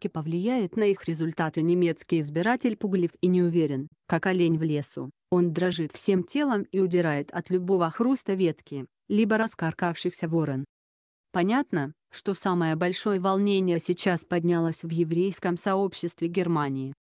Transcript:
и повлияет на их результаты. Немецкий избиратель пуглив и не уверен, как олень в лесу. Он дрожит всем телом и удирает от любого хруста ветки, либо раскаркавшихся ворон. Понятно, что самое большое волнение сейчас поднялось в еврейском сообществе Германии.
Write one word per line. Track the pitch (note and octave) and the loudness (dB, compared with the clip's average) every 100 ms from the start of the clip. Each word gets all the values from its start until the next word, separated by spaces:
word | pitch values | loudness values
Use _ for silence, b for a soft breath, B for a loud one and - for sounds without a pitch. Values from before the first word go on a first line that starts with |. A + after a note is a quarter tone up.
и | F#3+ | -8
повлияет | D#3+ D#3 F3 G#3+ B3+ F3+ A3+ | -6 -4 -2 0 -2 -2 0
на | |
их | G#3 F#3+ - | 2 0 -2
результаты. | D#3+ E3 D#3 D#3+ D#3+ | -2 -2 -2 -2 0
Немецкий | E3 F3+ F3 D#3+ - E3+ | 2 2 2 0 -2 -2
избиратель | D3 D#3 G#3 B3+ B3 G#3+ | 0 -2 0 0 0 -2
пуглив | G#3 F#3+ E3+ - | -2 0 0 0
и | F3+ | 2
не | F3+ | 4
уверен, | F3 E3+ D3+ C3+ D3 _ - | 4 2 2 -2 -6 _ -2
как | E3 F#3+ | 0 0
олень | F#3 E3+ D#3+ | 2 2 2
в | |
лесу. | D#3+ D3 - - C3 - - | 0 -2 -4 -10 -12 -12 0
Он | F3+ F3 | 2 2
дрожит | D#3 F3+ E3+ D3+ | 2 -2 -2 -6
всем | - - F#3 | -4 0 0
телом | F3 C#4+ C#4+ G#3 | 0 -2 0 0
и | - F#3+ | -2 0
удирает | F#3 F3 E3+ C#3+ D3 | 2 2 2 0 -4
от | E3+ - | -8 -2
любого | F#3 F3+ F#3+ E3 | -2 0 0 0
хруста | - A#3+ C4+ - | 0 0 0 -2
ветки, | F#3+ F3 D3+ - C#3 B2+ _ - | 0 0 0 -10 -12 -12 _ -2
либо | G#3 A3 A3 | 2 4 2
раскаркавшихся | A3 - D#3+ - F3 D#3+ F3+ - E3 | 0 -2 -4 -2 -2 -2 -6 -4 -2
ворон. | E3 D3 C3+ C#3+ _ _ _ _ _ _ | 0 0 -2 -6 _ _ _ _ _ _
Понятно, | F#3 F3+ B3 C#4 E3 C#3 - _ | 0 2 2 0 -2 -4 -8 _
что | - - | -8 -6
самое | F#3+ G3 F3 E3 D#3+ | -2 0 2 2 0
большое | F3+ F#3 G#3+ G3 | -2 -2 0 0
волнение | F#3+ F#3+ G3+ G3 F#3 E3+ | 2 2 2 2 2 0
сейчас | - F3+ G3 E3+ | 0 -2 0 -2
поднялось | - F3 E3+ E3+ E3 D#3+ | -2 0 2 2 0 -4
в | E3 | -4
еврейском | E3 E3 E3+ F#3+ - F3+ F3 | -2 0 0 -2 -2 -4 -4
сообществе | G3+ F#3+ G3 - F3 - E3+ | -2 0 -2 -4 -8 -4 -4
Германии. | F3 F3 D#3+ C#3 C3+ C3 - _ | -2 0 0 0 -4 -8 -12 _